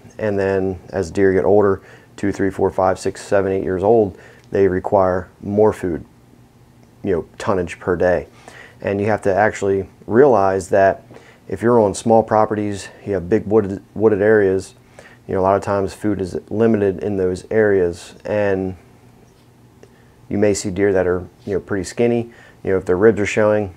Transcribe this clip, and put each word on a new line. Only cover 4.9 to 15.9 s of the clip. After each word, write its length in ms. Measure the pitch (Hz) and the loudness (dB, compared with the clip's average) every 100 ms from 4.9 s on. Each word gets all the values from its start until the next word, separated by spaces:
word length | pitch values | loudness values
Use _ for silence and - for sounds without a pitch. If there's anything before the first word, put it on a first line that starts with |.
| 101 92 92 87 - | 2 2 0 -6 -12
more 300 | 95 101 107 | -6 2 2
food, 320 | 92 92 78 - _ _ _ _ _ _ _ _ _ | 0 -4 -6 -10 _ _ _ _ _ _ _ _ _
you 80 | 104 | -4
know, 140 | 87 - - | -4 -4 -8
tonnage 400 | - 95 87 - | -4 -4 -4 -6
per 160 | - 87 | -4 0
day. 320 | 90 85 71 - - - - - | 0 0 -4 -14 -20 -20 -20 -12
And 200 | 95 101 | -6 -4
you 80 | 101 | -2
have 140 | 104 | -2
to 120 | 101 95 | 0 0
actually 520 | 107 - 98 98 87 - - | 0 0 -2 -2 -4 -12 -2
realize 640 | 110 143 107 98 98 92 | 4 6 4 2 0 0
that 340 | 104 98 95 - - - - - | 2 4 2 -6 -20 -20 -20 -14
if 140 | - | -4
you're 180 | 113 120 | 2 4
on 140 | 104 | 2
small 300 | 90 113 113 | 0 2 2
properties, 640 | 107 107 107 107 104 98 - - - | 4 2 0 -2 -4 -6 -12 -14 -6
you 80 | |
have 160 | 98 85 | -6 -2
big 160 | 107 95 | -2 0
wooded, 380 | 110 98 98 - | 0 0 -4 -12
wooded 280 | - 110 101 | -2 0 2
areas, 520 | 104 110 95 95 87 - _ - - - - | 4 4 2 0 -4 -14 _ -20 -20 -20 -8
you 80 | 95 | -2
know, 60 | |
a 20 | |
lot 140 | 92 98 | 0 0
of 40 | |
times 320 | 101 101 95 | 0 -4 -4